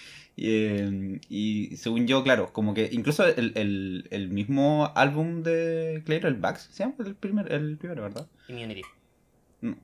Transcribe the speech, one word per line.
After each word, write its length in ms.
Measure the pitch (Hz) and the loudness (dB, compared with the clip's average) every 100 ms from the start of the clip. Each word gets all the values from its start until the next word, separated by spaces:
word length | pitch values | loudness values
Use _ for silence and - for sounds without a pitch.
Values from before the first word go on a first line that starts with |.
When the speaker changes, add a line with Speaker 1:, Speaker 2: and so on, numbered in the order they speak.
| - - - | -20 -20 -20
Speaker 1:
Y, 120 | - 110 | -4 2
eh, 720 | 110 107 101 101 98 95 95 - | 2 2 2 0 -2 -4 -6 -8
y 480 | 98 107 104 101 78 | -4 -2 -2 -4 -6
según 300 | 120 117 120 | -2 2 4
yo, 160 | 135 | 4
claro, 300 | 131 120 92 | 6 4 2
como 180 | - 107 | 0 0
que 160 | 104 110 | 2 0
incluso 360 | 120 139 151 180 | 0 0 4 4
el, 260 | - 117 | 4 0
el, 540 | 110 104 98 95 90 - | 0 0 -2 -4 -6 -6
el 200 | 101 95 | -6 -4
mismo 600 | 98 101 139 143 151 151 | -2 0 2 4 4 2
álbum 480 | - 139 147 160 170 | 4 4 4 -2 -2
de 600 | 165 165 165 165 160 160 156 | 0 0 0 -2 -4 -6 -2
Cleiro, 200 | 156 180 | 0 0
el 100 | 120 | 0
Bax, 340 | 92 - - | -2 -4 -12
se 120 | - | -4
llama 100 | 214 - | -4 -4
el 140 | 202 | -8
primer, 380 | 202 196 208 196 | -6 -4 -2 0
el 240 | 147 151 151 | -2 -4 -6
primero, 260 | 175 160 | -10 -8
¿verdad? 240 | 104 101 156 _ - | -8 -10 -14 _ -14
Speaker 2:
Immunity. 320 | 123 113 98 - _ _ _ _ _ _ _ | -10 -10 -10 -12 _ _ _ _ _ _ _
Speaker 1:
No, 160 | 117 - | -8 -8